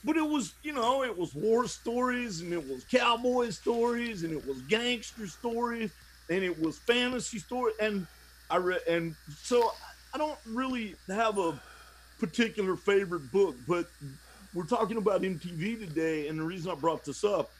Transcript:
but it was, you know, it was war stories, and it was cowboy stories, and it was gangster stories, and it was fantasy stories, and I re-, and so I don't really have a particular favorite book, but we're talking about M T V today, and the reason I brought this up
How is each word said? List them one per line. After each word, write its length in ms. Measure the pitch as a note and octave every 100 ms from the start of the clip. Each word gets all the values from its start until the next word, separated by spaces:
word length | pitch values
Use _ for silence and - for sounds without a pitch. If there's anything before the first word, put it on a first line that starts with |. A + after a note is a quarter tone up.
but 120 | A#3+ D#4+
it 100 | D#4
was, 240 | D4+ F3+ -
you 100 | D4+
know, 300 | C#4+ A#3 C4+
it 120 | B3+ F3+
was 180 | E3
war 320 | C#3+ G#3+ A3+ A#3
stories, 760 | - - A#3+ B3+ B3 A#3+ E3
and 100 | F3
it 160 | E3+ C3+
was 160 | B2+
cowboy 640 | - B3 A#3+ A#3 B3 B3 A#3+
stories, 760 | - - A#3+ A#3+ A#3+ A#3 G3+
and 80 | E3
it 140 | D3+ C3
was 120 | C3+
gangster 640 | C3 A3 A#3+ A#3+ - - G3+
stories, 640 | - A#3+ A#3 A#3+ A#3 A3 - - - -
and 140 | F3+
it 140 | F#3 D#3+
was 180 | D#3+ D3+
fantasy 600 | - A#3+ B3 B3+ - A3
stories, 360 | - B3 A#3+ A3
and 260 | G#3+ G3+ E3 - - - -
I 60 | F3
re-, 220 | F3+ F3+ E3
and 260 | E3+ E3 D#3+ - C#3+
so 300 | - A#3+ A3+ - - - -
I 40 | C4
don't 200 | D4+ C#4+ A3+
really 500 | A3+ C4 B3+ G#3+ D#3+ -
have 300 | G3+ A3+ G3+
a 200 | E3+ C#3 - - - - - -
particular 580 | G#3+ - A3+ - F#3+ E3+
favorite 540 | - G3 F#3+ E3+ C3
book, 240 | F#3+ F#3+ B2 B2
but 200 | F3 E3+ - C#3+ C#3 - - -
we're 100 | F3
talking 340 | D#3+ A#3+ G#3+ A3+
about 260 | G3+ F#3
M 140 | F#3+ E3
T 120 | F3+
V 260 | E3+ G3 A3+
today, 520 | G3 D3+ D#3+ D#3 D3
and 100 | D#3
the 60 |
reason 260 | D#3+ F#3 E3+
I 40 |
brought 300 | D#3 D#3+ D#3
this 200 | - C3+
up 260 | G#3 F#3+ C3+ -